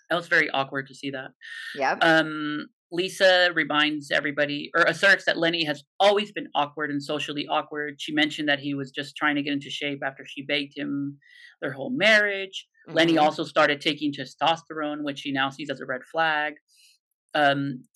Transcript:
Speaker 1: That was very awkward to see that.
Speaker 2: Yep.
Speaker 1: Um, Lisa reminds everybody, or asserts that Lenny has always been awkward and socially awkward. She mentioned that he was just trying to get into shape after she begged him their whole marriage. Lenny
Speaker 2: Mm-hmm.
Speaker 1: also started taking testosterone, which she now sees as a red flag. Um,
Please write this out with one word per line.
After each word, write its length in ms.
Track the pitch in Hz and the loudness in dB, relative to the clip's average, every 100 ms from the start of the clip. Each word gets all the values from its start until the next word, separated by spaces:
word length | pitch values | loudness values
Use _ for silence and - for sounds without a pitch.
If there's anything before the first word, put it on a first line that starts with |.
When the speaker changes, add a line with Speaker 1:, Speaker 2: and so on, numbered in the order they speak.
| _ | _
Speaker 1:
That 80 | 165 | -4
was 100 | 170 | 2
very 220 | 165 151 | 2 2
awkward 380 | 135 135 139 135 | -2 -2 -6 -8
to 80 | - | -10
see 160 | 139 | -10
that. 180 | 135 135 _ - - - 143 | -10 -12 _ -16 -14 -12 -2
Speaker 2:
Yep. 240 | 135 - | -2 4
Speaker 1:
Um, 640 | 165 160 156 156 151 151 151 _ _ | 6 6 4 -4 -4 -6 -8 _ _
Lisa 580 | 170 185 170 190 180 180 160 | -4 -4 4 6 6 4 2
reminds 560 | 147 147 151 151 143 | 0 2 2 0 -2
everybody, 580 | 156 151 143 147 143 156 165 | 0 0 -2 -2 -2 -2 2
or 80 | |
asserts 420 | 165 165 196 185 - | 2 4 4 4 2
that 120 | 156 | 2
Lenny 280 | 165 170 151 | 0 0 -2
has 180 | 143 - _ | -4 -8 _
always 320 | 196 208 214 | 4 4 0
been 160 | 170 147 | -8 -4
awkward 380 | 143 143 156 147 | -2 -2 -2 -4
and 100 | 143 | -4
socially 460 | 143 151 143 147 147 | -4 -6 -4 -6 -2
awkward. 460 | 151 147 151 147 143 | -2 -2 -6 -8 -8
She 140 | - | -4
mentioned 360 | 151 151 139 147 | 0 0 0 -2
that 100 | 143 | 0
he 160 | 143 139 | -2 -6
was 160 | 135 | -6
just 240 | - 143 - | -8 -10 -2
trying 200 | 151 143 | 0 0
to 60 | |
get 120 | 147 | -2
into 160 | 143 143 | -4 -6
shape 300 | - 147 139 139 | -8 -6 -6 -8
after 180 | 135 135 | -10 -16
she 160 | - | -14
begged 300 | 135 147 143 143 | -6 -4 -4 -8
him 400 | 143 143 143 143 _ - - _ | -6 -6 -6 -10 _ -20 -20 _
their 100 | 151 | -10
whole 180 | 135 135 131 | -8 -6 0
marriage. 720 | 208 214 208 196 190 - - _ - | 4 4 2 -2 -8 -12 -18 _ -4
Lenny 260 | 160 165 | 2 4
Speaker 2:
Mm-hmm. 100 | 160 | 4
Speaker 1:
also 220 | 151 151 151 | 4 2 -2
started 340 | - 151 143 | 2 4 2
taking 300 | 165 147 151 | -2 -2 -4
testosterone, 920 | 143 127 - 147 165 - 156 147 151 | -6 -10 -2 0 0 -4 -8 -6 -6
which 160 | 147 139 | -6 -6
she 120 | 147 | -6
now 180 | 135 135 | -2 -2
sees 200 | 143 147 | -4 -8
as 80 | 135 | -8
a 60 | - | -6
red 140 | 127 - | -8 -6
flag. 440 | 160 160 151 151 151 _ _ _ _ _ _ _ | -2 0 0 -4 -6 _ _ _ _ _ _ _
Um, 520 | 156 143 139 139 123 - | 2 4 4 -2 -6 -12